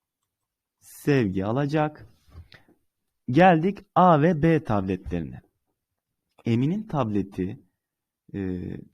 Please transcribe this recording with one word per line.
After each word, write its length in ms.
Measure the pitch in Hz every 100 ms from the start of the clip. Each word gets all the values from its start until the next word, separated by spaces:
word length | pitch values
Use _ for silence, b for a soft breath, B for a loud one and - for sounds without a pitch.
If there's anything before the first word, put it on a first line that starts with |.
| _ _ _ _ _ _ _ _
Sevgi 640 | - - 147 135 104 95
alacak. 600 | 98 123 143 151 151 151 - _ _ - b b b _ _ _ _ _ -
Geldik 500 | 131 185 160 185 202 -
A 260 | 165 180 156
ve 220 | 160 160
B 200 | 165 156
tabletlerine. 800 | - 104 95 92 - 87 69 60 - _ _ _ _ _ _ _ _ _
Emin'in 380 | 120 117 139 202
tableti, 800 | 214 147 113 101 95 - 92 127 _ _ _ _ _ _ _
e, 60 | 101 92 90 92 90 -